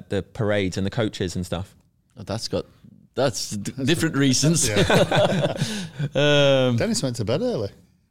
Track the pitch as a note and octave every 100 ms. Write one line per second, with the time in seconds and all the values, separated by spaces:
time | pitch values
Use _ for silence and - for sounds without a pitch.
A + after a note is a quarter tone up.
0 | - G2+ - - G#2 G#2 F#2+ F#2 F#2+ -
1 | A2 - F#2 F#2 F2+ F2+ G2 _ _ _
2 | _ - - G#2 - F2+ - _ - -
3 | _ - C3+ - - G#2 G2+ - C3 E3+
4 | D#3+ C3 C#3 B2 C#3+ E3 - G3+ - G3+
5 | F#3+ - G3+ F#3 - C3+ - G#3+ E3+ -
6 | C#3+ - D3 C#3+ C#3 C3+ B2+ A#2+ G3+ G#3+
7 | C3+ A#2+ G2+ C3+ B3 F#3+ G2+ - _ _
8 | _